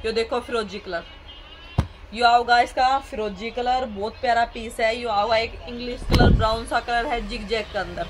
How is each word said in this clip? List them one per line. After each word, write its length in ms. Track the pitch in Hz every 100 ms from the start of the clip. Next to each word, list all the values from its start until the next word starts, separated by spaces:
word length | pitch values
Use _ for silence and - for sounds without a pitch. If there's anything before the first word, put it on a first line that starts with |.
यो 80 | 220
देखो 280 | 220 226 240
Firoji 380 | 233 233 208 196
color, 260 | 190 170 170 - - - - - - - - - -
यो 140 | 214 240
आओगा 340 | 240 240 240
इसका 380 | 247 - 254 269
Firoji 500 | - 247 214 185 226
color, 340 | 233 247 254 247
बहुत 340 | 202 214 -
प्यारा 240 | 247 233 233
piece 260 | 240 226 233
है। 160 | 226 240
यो 120 | 240
आओगा 260 | 202 214 220
एक 220 | 226 -
English 380 | - 240 247 247
color, 280 | - - 247
brown 340 | - 220 226 233
सा 140 | 254
color 260 | 240 240 233
है 200 | 240 208
Zig 180 | 233 202
जैग 180 | 226 208
के 120 | 202
अंदर। 280 | 175 175